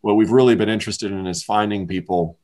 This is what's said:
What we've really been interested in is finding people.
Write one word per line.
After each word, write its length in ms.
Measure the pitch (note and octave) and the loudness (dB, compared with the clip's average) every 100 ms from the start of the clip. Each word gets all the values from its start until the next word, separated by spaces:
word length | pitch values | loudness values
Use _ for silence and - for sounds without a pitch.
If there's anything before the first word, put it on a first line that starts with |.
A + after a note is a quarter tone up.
What 160 | G#2+ G#2+ | 0 2
we've 140 | G#2+ | 4
really 240 | B2+ B2+ A2 | 4 6 4
been 140 | G#2+ | 2
interested 420 | A2 - G2+ G#2 | -2 -4 -8 -6
in 140 | G2 F#2 | -6 -6
is 180 | F2 | -8
finding 440 | - G#2 G#2 G#2 F2+ | -2 -2 0 -4 -4
people. 500 | F#2 F2 F2+ E2 - | -8 -4 -4 -4 -8